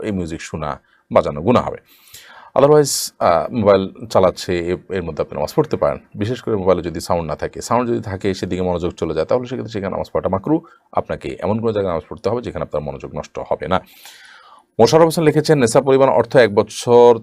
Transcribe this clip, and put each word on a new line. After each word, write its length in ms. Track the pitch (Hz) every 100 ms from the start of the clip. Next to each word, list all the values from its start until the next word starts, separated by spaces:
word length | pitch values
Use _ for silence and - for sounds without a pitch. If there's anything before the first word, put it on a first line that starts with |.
এই 100 | 107
মিউজিক 300 | 95 82 80
শোনা, 380 | - 82 76 67 _ _ -
বাজানো 300 | 110 82 73
গুনাহ 260 | 90 113 71
হবে। 80 | - _ _ _ - - - -
Otherwise, 580 | - 143 151 143 - - -
আহ, 340 | 110 82 76
মোবাইল 540 | 120 101 98 95 - 110
চালাচ্ছে, 520 | 107 92 - - 90
এ-, 340 | 85 90 -
এর 100 | 95
মধ্যে 200 | 82 76
আপনি 120 | 78
নামাজ 200 | 71 73
পড়তে 220 | - 143 -
পারেন। 220 | 73 67 _
বিশেষ 280 | 104 104 127
করে 140 | - 107
মোবাইলে 260 | 92 90
যদি 180 | 82 80
সাউন্ড 300 | - 87 80
না 60 | 76
থাকে, 260 | 78 -
সাউন্ড 280 | - 120 120
যদি 100 | 120
থাকে, 340 | 107 95 98
সেদিকে 280 | 92 95 90
মনোযোগ 300 | 90 87 87
চলে 220 | - 82
যায়, 120 | 78 80
তাহলে 200 | 120 123
সেক্ষেত্রে 260 | 120 113
সেখানে 180 | 110 95
নামাজ 200 | 82 80
পড়াটা 180 | - -
মাকরু। 320 | 95 - 160 - _ _
আপনাকে 440 | 101 - 78 76 65
এমন 200 | 90 110
কোনো 120 | 113
জায়গায় 200 | 104 95
নামাজ 160 | 82 -
পড়তে 200 | 80 98
হবে 140 | 120
যেখানে 200 | 110 80
আপনার 200 | 76 76
মনোযোগ 320 | 73 67 71
নষ্ট 240 | 71 - -
হবে 300 | 64 - 73
না। 120 | 92 - _ - - - - - - _ -
মোশাররফ 240 | 117 160
হোসেন 200 | 165 165
লিখেছেন, 340 | 151 147 147 151
নেশা 220 | 113 139
পরিমাণ 280 | 135 135 135
অর্থ 280 | - - 139
এক 180 | 110
বছর 640 | 101 98 - - 120 120 113